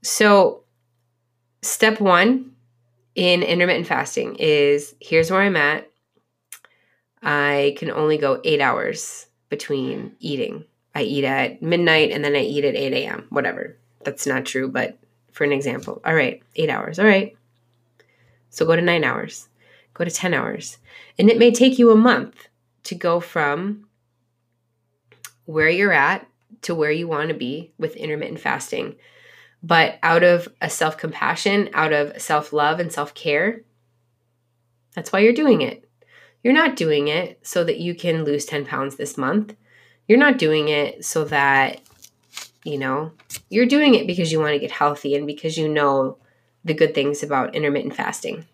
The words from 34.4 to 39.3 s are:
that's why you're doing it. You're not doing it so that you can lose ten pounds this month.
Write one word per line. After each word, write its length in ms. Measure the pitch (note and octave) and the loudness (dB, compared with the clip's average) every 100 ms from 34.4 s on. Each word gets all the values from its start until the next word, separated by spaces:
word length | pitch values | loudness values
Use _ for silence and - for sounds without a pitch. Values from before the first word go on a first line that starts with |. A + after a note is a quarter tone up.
| _ _ _ _ _ - | _ _ _ _ _ -14
that's 160 | E3 | -4
why 80 | F#3+ | 4
you're 140 | G#3+ | 4
doing 280 | B3 D4+ F#3 | 4 4 4
it. 220 | B2+ - _ _ _ - - _ | 2 -6 _ _ _ -20 -20 _
You're 100 | A#3 | 2
not 220 | C#4+ D#4+ B3+ | 4 2 0
doing 320 | D#3+ D3 D3 | 0 0 0
it 320 | D#3 F#3 - | -2 -4 -12
so 220 | - F3+ | -6 -2
that 160 | E3 - | -2 -2
you 140 | F3 | -6
can 300 | E3+ F3 D#3+ | -6 -4 -2
lose 220 | D3+ C#3+ - | -2 -4 -4
ten 200 | D3+ C#3 | -8 -6
pounds 300 | C3 C#3 C#3 | -6 -6 -8
this 220 | C#3+ - | -12 -6
month. 380 | C3+ | -2